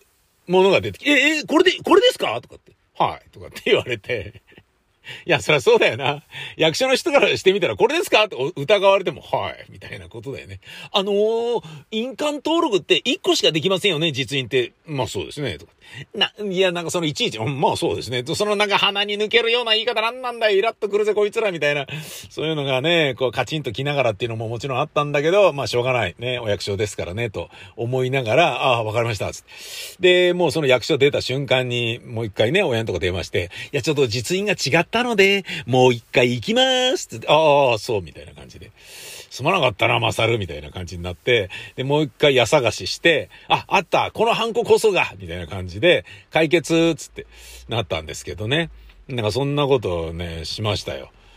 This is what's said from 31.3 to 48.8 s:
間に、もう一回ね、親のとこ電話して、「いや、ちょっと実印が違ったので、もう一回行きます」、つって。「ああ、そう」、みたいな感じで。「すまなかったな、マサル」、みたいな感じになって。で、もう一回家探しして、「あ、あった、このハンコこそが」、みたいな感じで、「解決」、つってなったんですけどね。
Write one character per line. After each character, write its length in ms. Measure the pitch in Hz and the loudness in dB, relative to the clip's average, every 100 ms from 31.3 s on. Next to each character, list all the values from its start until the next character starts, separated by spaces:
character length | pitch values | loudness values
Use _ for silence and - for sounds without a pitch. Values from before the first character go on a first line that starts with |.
| 135 135 | -4 0
間 240 | 127 123 | 0 0
に、 320 | 120 117 120 | -2 -2 -4
も 200 | - 117 | -8 -8
う 20 | 113 | -6
一 60 | |
回 200 | - 113 | 0 2
ね、 100 | 185 | 2
親 200 | 170 113 | 2 0
の 60 | 113 | -2
と 40 | |
こ 80 | 90 | -2
電 140 | 92 | -2
話 120 | 95 - | -2 -4
し 40 | |
て、 220 | 101 87 - - | -4 -6 -10 -6
「い 60 | 143 | -4
や、 40 | |
ち 80 | 160 | -2
ょ 40 | |
っ 20 | 143 | 0
と 120 | 123 | 0
実 280 | 120 110 185 | 0 -2 -4
印 80 | |
が 80 | 208 | -2
違 300 | 175 139 156 | -4 0 0
っ 20 | 170 | 0
た 180 | 226 | -2
の 120 | 240 214 | 0 4
で、 300 | 196 196 - 170 120 | 4 2 -4 -10 0
も 240 | 127 127 | 6 6
う 40 | |
一 100 | 120 _ | 4 _
回 220 | 135 127 | 2 2
行 100 | 123 | 0
き 100 | 196 | 0
ま 80 | 233 262 254 254 359 | 2 2 2 0 -2
す」、 100 | - | -6
つ 100 | 113 | -8
っ 20 | |
て。 80 | - | 2
「あ 440 | 151 156 143 135 113 | 4 6 4 4 2
あ、 20 | |
そ 220 | - 104 | -2 -4
う」、 20 | |
み 80 | 78 | -4
た 100 | 73 | -16
い 40 | 69 | -20
な 80 | |
感 160 | 71 65 | -20 -20
じ 100 | - | -20
で。 120 | - _ - - - - - | -20 _ -20 -20 -18 -18 -16
「す 140 | - | -4
ま 80 | 139 | 0
な 80 | 190 | 2
か 80 | 127 | 0
っ 60 | |
た 140 | 98 117 | 0 0
な、 120 | 117 | 2
マ 120 | 113 | 0
サ 140 | 110 113 | 0 0
ル」、 120 | 117 | 0
み 80 | 87 | -4
た 80 | 85 | -10
い 60 | |
な 100 | 73 | -12
感 140 | 92 87 | -12 -12
じ 120 | 87 | -10
に 60 | |
な 100 | 90 | -10
っ 20 | 85 | -6
て。 340 | - 120 92 - - - | 0 0 0 -8 -14 -8
で、 80 | |
も 160 | 135 147 | -2 0
う 40 | |
一 80 | 147 - | 0 2
回 180 | 147 127 | 4 4
家 100 | 113 | 4
探 240 | 156 113 | 4 2
し 160 | - 92 | -2 -8
し 120 | - | 0
て、 300 | 175 143 87 - - | 2 2 -2 -12 -2
「あ、 180 | 135 - | -2 2
あ 120 | 190 | 0
っ 40 | - | 2
た、 260 | 151 104 | 0 0
こ 140 | - 226 | 0 0
の 80 | |
ハ 140 | 190 233 | 0 -2
ン 60 | |
コ 100 | 214 | -2
こ 160 | 202 214 | 2 4
そ 120 | 220 | 4
が」、 220 | 170 - 95 | 2 -2 -6
み 80 | 90 | -12
た 80 | 87 | -10
い 20 | |
な 100 | 85 | -10
感 200 | 98 90 | -10 -10
じ 120 | 95 | 0
で、 260 | 175 139 - - _ | 4 2 0 -20 _
「解 180 | 160 160 | 0 2
決」、 460 | 170 - 165 165 156 | 2 2 2 2 0
つ 100 | - | -8
っ 20 | |
て 160 | - - - - - - | -16 -18 -20 -20 -18 -6
な 160 | 110 | -6
っ 20 | 98 | -4
た 160 | 82 | -6
ん 60 | 78 | -6
で 60 | - | -12
す 100 | - | -10
け 80 | |
ど 140 | 76 107 | -8 -4
ね。 240 | 151 165 - | -2 -4 -10